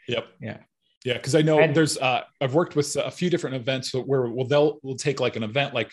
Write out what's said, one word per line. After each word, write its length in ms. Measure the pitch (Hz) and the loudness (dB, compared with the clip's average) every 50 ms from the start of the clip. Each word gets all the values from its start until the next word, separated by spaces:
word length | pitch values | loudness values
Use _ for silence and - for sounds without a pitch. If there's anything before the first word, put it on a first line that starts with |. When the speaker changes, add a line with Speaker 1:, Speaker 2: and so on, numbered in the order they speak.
| _ - | _ -6
Speaker 1:
Yeah. 60 | 120 | -6
Speaker 2:
Yep. 120 | 113 - - _ _ | -6 -6 -8 _ _
Speaker 1:
Yeah. 180 | - 110 107 - - _ _ _ _ _ _ _ - | -12 -12 -12 -12 -16 _ _ _ _ _ _ _ -6
Speaker 2:
Yeah, 140 | 127 120 117 | -6 -6 -4
'cause 180 | - 139 135 | -2 2 2
I 60 | 160 156 | 4 4
know 180 | 156 156 151 | 6 6 6
Speaker 1:
And 160 | 156 156 143 | 6 6 4
Speaker 2:
there's, 200 | 165 156 147 - | 4 2 2 0
uh, 260 | - 135 131 123 - - - _ _ | 0 0 0 0 -2 -4 -8 _ _
I've 140 | 143 131 127 | -4 0 2
worked 200 | 160 175 160 - | 0 0 2 0
with 220 | 147 143 - - | -2 -2 0 -2
a 140 | 143 - 131 | -4 -4 -4
few 200 | - - 180 180 | -4 -4 0 0
different 240 | 170 170 - 131 131 | 0 0 -2 -4 -6
events 400 | 131 113 135 131 131 127 - - | -6 -4 -4 -4 -4 -4 -4 -4
where 340 | 131 120 127 139 135 123 117 | -4 -2 0 0 0 0 -2
we'll, 160 | 110 123 131 | -2 -4 0
they'll, 340 | 120 143 147 147 151 147 - - | 2 4 4 4 4 2 -2 -8
we'll 140 | 135 135 | -10 -8
take, 240 | 117 - 151 135 - | -4 -4 -4 -2 0
like, 160 | 127 120 - | -2 -2 -2
an 80 | 117 113 | -2 -6
event, 280 | 104 110 139 139 117 - | -4 -2 -2 -2 -2 -2
like, 200 | 120 110 - | -4 -4 -4